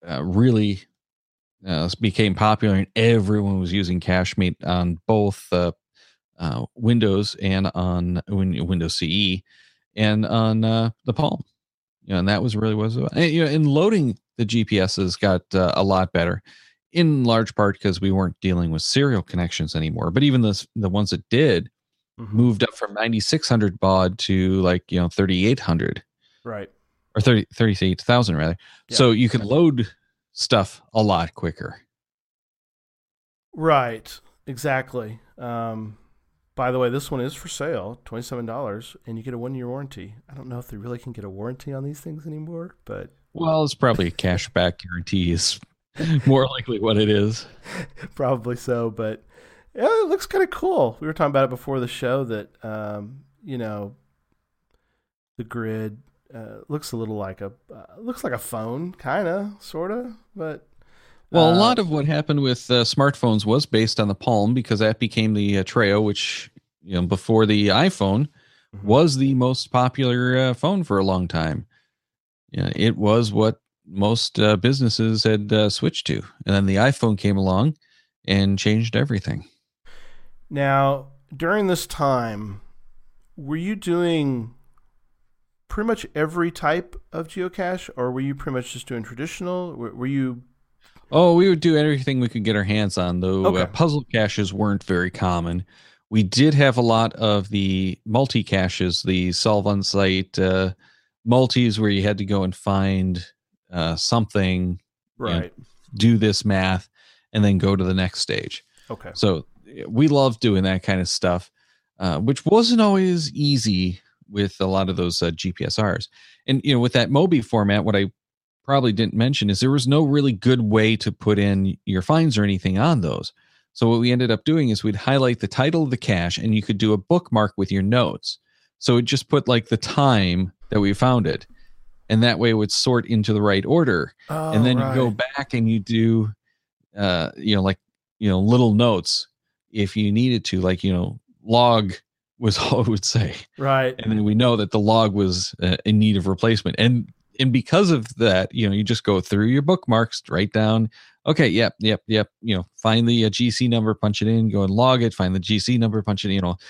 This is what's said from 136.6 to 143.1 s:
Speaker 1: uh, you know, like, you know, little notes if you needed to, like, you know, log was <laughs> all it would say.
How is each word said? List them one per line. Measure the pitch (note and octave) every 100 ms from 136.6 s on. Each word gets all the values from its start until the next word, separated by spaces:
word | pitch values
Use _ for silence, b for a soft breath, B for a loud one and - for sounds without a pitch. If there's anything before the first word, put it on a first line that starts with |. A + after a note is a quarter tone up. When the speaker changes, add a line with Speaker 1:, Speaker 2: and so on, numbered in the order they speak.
| _ _ _ G#2
Speaker 1:
uh, | G2 F2 D#2 -
you | F#2 G2+
know, |
like, | F#2+ F2+ _ _ _ _
you | G#2+
know, | F#2
little | G2+ B2 A#2+
notes | G#2 A#2+ F#2+ - - - _ _ _ _
if | G#2+ G2+ G#2+
you | G#2
needed | G#2+ B2+ A#2 -
to, | F#2
like, | F2+ F#2
you | F#2+
know, | F2+ F2+ - _ _
log | G#2+ A#2+ A#2+ A2+ G2 E2+ _ _ _ _
was | A2+ -
<laughs> | -
all | B2
it | A#2+
would | G#2
say. | -